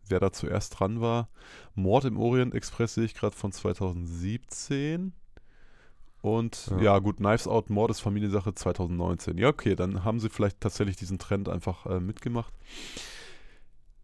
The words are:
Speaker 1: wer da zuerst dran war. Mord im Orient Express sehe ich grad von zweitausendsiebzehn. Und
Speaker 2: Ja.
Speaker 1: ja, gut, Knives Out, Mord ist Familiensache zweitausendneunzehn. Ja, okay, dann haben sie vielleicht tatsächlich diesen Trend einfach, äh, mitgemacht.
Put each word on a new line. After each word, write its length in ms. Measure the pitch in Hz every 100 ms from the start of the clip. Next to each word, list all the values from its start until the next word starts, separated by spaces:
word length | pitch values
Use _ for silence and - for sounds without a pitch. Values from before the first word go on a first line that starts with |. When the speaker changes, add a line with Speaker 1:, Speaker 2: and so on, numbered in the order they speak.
| -
Speaker 1:
wer 120 | -
da 120 | 95
zuerst 480 | - - 101 - -
dran 220 | 95 113
war. 280 | 117 117 113 - - - -
Mord 320 | 101 95 123 135
im 120 | 104
Orient 340 | 117 127 123
Express 400 | 101 - - 117
sehe 120 | - 113
ich 100 | -
grad 180 | 107
von 180 | - 101
zweitausendsiebzehn. 1600 | - 98 90 95 87 85 85 92 117 - - - 139 147 165 185 - - - - - - - - - - -
Und 460 | 104 113 117 - -
Speaker 2:
Ja. 120 | 92
Speaker 1:
ja, 180 | 107 98
gut, 180 | 101 95
Knives 300 | 98 117 -
Out, 240 | 113 101
Mord 180 | 101 113
ist 120 | 110
Familiensache 520 | 104 101 104 101 95
zweitausendneunzehn. 840 | - 92 87 87 87 87 85 - 85
Ja, 80 | 123
okay, 260 | 151 110 90
dann 280 | 92 98
haben 160 | 101 117
sie 100 | 110
vielleicht 320 | - 101 -
tatsächlich 340 | 104 - 101 95
diesen 220 | 90 95
Trend 320 | - 101 98
einfach, 380 | 87 95 87 -
äh, 120 | 92
mitgemacht. 540 | 92 - - 117 113 - - - - - - - - - - - - - - -